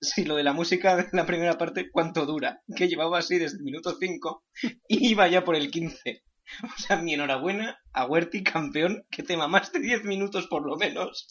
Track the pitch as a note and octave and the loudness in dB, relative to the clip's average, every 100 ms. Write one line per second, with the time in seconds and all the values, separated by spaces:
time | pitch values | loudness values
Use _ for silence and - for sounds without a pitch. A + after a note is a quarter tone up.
0 | - - D#3 D3+ C#3+ D3+ E3+ F3+ F#3+ F3+ | -4 -2 0 2 2 2 0 2 4 4
1 | F3 F#3 E3 F3 E3+ E3 E3 F3+ - - | 2 0 0 2 2 0 -2 -4 -2 0
2 | E3 E3 D3 D#3 B2+ - - - F3+ D#3 | 0 0 -2 -2 -4 -6 -8 0 0 2
3 | E3 F3 E3 F3 D#3 G#2 C#3 D3+ F3 D#3 | 0 0 2 0 0 -4 -8 -6 -6 -4
4 | F#3 E3+ D#3+ E3 _ - A#3+ - - A3 | -4 -4 -8 -10 _ -6 -6 -6 0 2
5 | B3 G#3 F3+ F3+ F3 D#3 C#3+ E3 E3 - | 4 6 6 6 4 2 0 -2 -4 -6
6 | B2 - _ _ - - A3 - - F3+ | -10 -10 _ _ -18 -14 -12 -6 -2 0
7 | E3 D3 C#3+ C3 E3+ G3+ A3+ - _ - | 0 0 0 0 0 -2 -4 -10 _ -2
8 | B2+ D#3+ E3+ G3+ F#3 E3 C#3+ D3 F3 G#3+ | 2 2 2 -2 -2 -2 -2 0 0 -2
9 | - - D3 E3 D3+ F#3+ - F4 G#3 A3+ | -8 -10 -4 -2 2 2 2 -2 0 -2
10 | G#3 G3 G3+ G3+ - D#3 C#3+ D#3 G3 - | 0 -2 -2 -2 -2 -2 -2 0 -2 -2
11 | - - - | -6 -8 -16